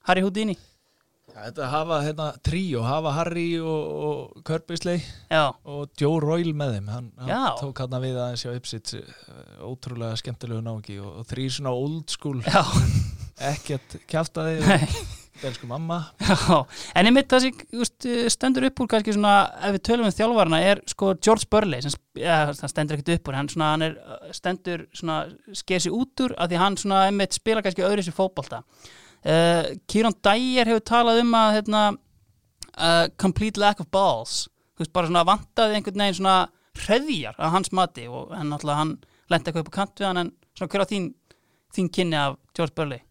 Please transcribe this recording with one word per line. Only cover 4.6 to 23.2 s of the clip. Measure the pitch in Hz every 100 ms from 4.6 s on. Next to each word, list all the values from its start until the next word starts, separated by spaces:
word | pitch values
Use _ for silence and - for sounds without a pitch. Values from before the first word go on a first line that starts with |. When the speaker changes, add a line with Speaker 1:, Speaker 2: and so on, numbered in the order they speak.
| - 170
Speaker 2:
Slay | 175 175 - -
Speaker 1:
Já. | - 160 143 -
Speaker 2:
og | - 143 143
Joe | - 147 165
Royle | 147 165 170
með | 147 139
þeim. | 104 101
Hann, | 120 120
hann | - 127
Speaker 1:
Já. | 226 262
Speaker 2:
tók | 117 139 127
þarna | 127 127
við | 131 127
aðeins | 123 120
hjá | 123
Ipswich, | 123 - 113 -
eh, | 110 - - - 64 - -
ótrúlega | 95 131 123 120 113 113
skemmtilegu | - 117 120 113
náungi | 113 110 104 101
og, | 98 87
og | 117
þrír | 127 131
svona | 131 139
old | 123 139 160 156
school. | - 151 131
Speaker 1:
Já. | 107 185 - - - - - - - -
Speaker 2:
Ekkert | 139 151 - 139 _ -
kjaftaði. | - 160 165 165 160 160
Speaker 1:
Nei. | 175 180 151 453 - - - -
Speaker 2:
Elsku | 135 120
mamma. | 120 131 165 170 156 _
Speaker 1:
Já, | - 185 - 160 139 - -
en | 170 214
einmitt | 262 277
það | 254
sem, | 254 -
þú | - 226
veist, | 233 _ 254 240 233
stendur | - 254 254 262
upp | -
úr | 240
kannski | 220 214
svona, | 208 208 202 -
ef | - 202
við | 196
tölum | - 240
um | 220
þjálfarana, | 180 220 233 170 160
er, | 185 208
sko, | - - 196
George | 185 202 220 -
Burley, | 214 208 123
sem | 139
sp-, | - _ -
ja, | 135 160 147
það | 147 143
stendur | - 151 147
ekkert | 143
upp | 170